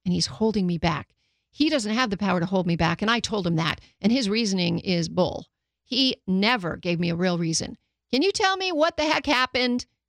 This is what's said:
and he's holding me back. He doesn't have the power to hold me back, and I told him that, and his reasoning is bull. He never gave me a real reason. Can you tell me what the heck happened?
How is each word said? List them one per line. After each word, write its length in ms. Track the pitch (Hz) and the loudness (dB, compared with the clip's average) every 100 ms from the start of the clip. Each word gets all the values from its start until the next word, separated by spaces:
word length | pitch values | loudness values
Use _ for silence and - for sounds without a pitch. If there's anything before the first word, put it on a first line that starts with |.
and 100 | 185 | -2
he's 140 | 175 - | -2 -2
holding 380 | 131 220 208 180 | -2 -2 0 0
me 120 | 170 | 0
back. 360 | 175 151 - _ _ _ _ | -2 -2 -8 _ _ _ _
He 180 | - 302 | 0 2
doesn't 240 | 302 208 | 2 0
have 160 | 220 254 | -2 -2
the 80 | 190 | 0
power 220 | 202 180 | 0 0
to 60 | 170 | 0
hold 200 | 190 175 | 0 0
me 80 | 170 | 0
back, 260 | 165 165 | 0 0
and 100 | 214 | 0
I 80 | 233 | 0
told 260 | - 208 170 | -2 -2 0
him 100 | 165 | 0
that, 220 | 160 - - _ | 0 -4 -8 _
and 100 | 202 | 2
his 160 | 254 202 | 2 2
reasoning 520 | 214 220 190 175 165 | 0 0 2 0 0
is 280 | - 175 165 | 0 -2 0
bull. 380 | 175 170 - - _ _ _ | 0 0 -2 -12 _ _ _
He 340 | - - 262 - - | -6 0 0 0 -2
never 500 | 185 208 247 170 - | 0 2 0 -2 -6
gave 220 | 175 170 | -2 -2
me 100 | 175 | 0
a 60 | 165 | 0
real 220 | 185 175 | 0 0
reason. 400 | 165 160 - - _ _ _ | -2 -2 -6 -10 _ _ _
Can 120 | 247 | 0
you 80 | 370 | 0
tell 260 | 392 381 381 | 2 0 0
me 140 | 381 | -2
what 260 | 311 330 330 | 0 0 0
the 80 | 302 | 0
heck 220 | 302 285 | 0 0
happened? 580 | 254 254 254 247 247 - _ | 0 0 0 0 -2 -6 _